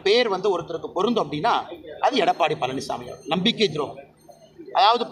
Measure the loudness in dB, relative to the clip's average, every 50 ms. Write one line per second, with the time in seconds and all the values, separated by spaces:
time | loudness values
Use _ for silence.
0 | 2 2 4 4 4 2 0 0 0 0 0 0 -2 -6 -8 -8 -8 -6 -2 0
1 | 0 2 2 0 -2 -2 -4 -2 0 0 0 0 -2 -4 -12 -16 -16 -16 -8 -2
2 | 0 0 2 2 2 2 2 2 0 0 0 -2 -2 -4 -4 -6 -6 -8 -8 -8
3 | -8 -12 -14 -14 -6 -2 -2 2 2 2 2 2 0 0 0 -2 -6 -6 -8 -14
4 | -18 -20 _ _ _ -20 -20 -20 -20 -20 _ -20 -18 -4 2 4 6 6 4 4
5 | 0 -2